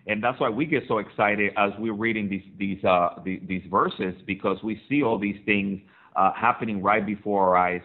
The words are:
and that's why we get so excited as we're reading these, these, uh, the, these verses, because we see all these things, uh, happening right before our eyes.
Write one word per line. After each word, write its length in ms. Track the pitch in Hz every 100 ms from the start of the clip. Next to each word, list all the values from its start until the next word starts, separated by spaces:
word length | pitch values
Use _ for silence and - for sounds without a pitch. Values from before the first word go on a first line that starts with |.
| -
and 160 | 107
that's 160 | 120 -
why 100 | 139
we 160 | 113 156
get 180 | 135 -
so 120 | 113
excited 540 | 101 - 104 104 101 104
as 160 | 101 98
we're 120 | 113
reading 360 | 104 113 110 101
these, 160 | 95 - -
these, 280 | 98 98
uh, 360 | 101 90 87 -
the, 160 | 95 92 87
these 160 | 92 -
verses, 460 | 98 175 - 95 90
because 340 | - 98 101 95
we 180 | 110 107 -
see 140 | 143
all 160 | 123 107
these 220 | 104 101
things, 360 | 110 104 98 98 - _ -
uh, 160 | - 95
happening 460 | - 113 - 113 101
right 240 | 98 107
before 440 | 101 101 104 101 95
our 80 | 90
eyes. 240 | 90 90